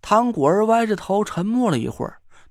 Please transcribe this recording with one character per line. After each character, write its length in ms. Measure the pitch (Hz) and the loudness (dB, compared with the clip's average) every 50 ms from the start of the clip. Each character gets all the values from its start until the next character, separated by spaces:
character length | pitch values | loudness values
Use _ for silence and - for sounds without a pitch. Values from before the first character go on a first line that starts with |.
唐 300 | - - 208 220 240 247 | 0 2 2 2 2 2
果 160 | 220 170 135 143 | 0 2 2 2
儿 180 | 175 202 214 | 4 2 2
歪 180 | 220 226 233 233 | 2 2 2 2
着 120 | 220 208 | 0 -2
头 260 | 175 - - 190 202 | -4 -4 -4 -2 -2
沉 240 | 214 - - 170 180 | -2 -4 -4 -6 -4
默 240 | 208 226 247 254 214 | -2 -2 0 0 0
了 80 | 156 117 | 0 -2
一 100 | 113 123 | -2 -6
会 160 | - - - | -6 -8 -8
儿， 160 | - - - _ - - - - - | -10 -10 -16 _ -20 -20 -20 -20 -18